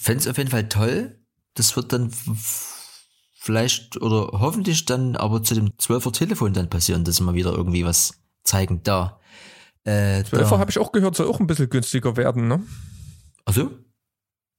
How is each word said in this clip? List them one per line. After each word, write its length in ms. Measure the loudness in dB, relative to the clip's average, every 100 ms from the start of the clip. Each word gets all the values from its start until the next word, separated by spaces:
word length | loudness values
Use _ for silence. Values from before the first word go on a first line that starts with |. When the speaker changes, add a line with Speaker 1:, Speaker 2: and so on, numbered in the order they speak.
Speaker 1:
fänd's 260 | -2 -2 -2
auf 100 | -2
jeden 140 | -2
Fall 180 | -2 0
toll. 500 | 0 0 0 -4 -12 _ _ _ -2
Das 200 | -2 0
wird 160 | -2
dann 160 | -2 -2
f-, 200 | -6 -6
f-, 800 | -6 -6 -8 -10 -16 -20 -20 _ _ _ _
vielleicht 680 | -2 0 0 -2 -6 -4
oder 380 | 0 0 0 0
hoffentlich 460 | 0 0 0 0 0
dann 300 | 0 0 0
aber 280 | 0 0
zu 100 | 0
dem 240 | 2 0 0
zwölfer 360 | 0 0 0
Telefon 400 | -2 -2 0 0
dann 160 | 0 0
passieren, 340 | 0 0 2
dass 140 | 2 0
sie 60 |
mal 120 | 2 0
wieder 160 | 0
irgendwie 320 | 0 0 0
was 400 | 2 2 0 -4 _ _
zeigen 400 | 0 0 2 0
da. 360 | 0 0 0 -6 _ -20 -20 -20 -20 _
Äh, 400 | -2 2 2 2
Speaker 2:
Zwölfer 280 | 2 2 4
Speaker 1:
da. 80 | 4
Speaker 2:
hab 100 | 2
ich 100 | 0
auch 120 | 0
gehört, 240 | 2 2 2
soll 120 | 0
auch 120 | 2
ein 80 | 0
bisschen 220 | 2 2
günstiger 460 | 0 0 -2 0 0
werden, 320 | 0 2 2
ne? 160 | 0 -2 -12 -16 -16 -18 -20 -20 _ -2
Speaker 1:
Ach 80 |
so? 180 | 0 0 -6 _ _ _ _ _ _ _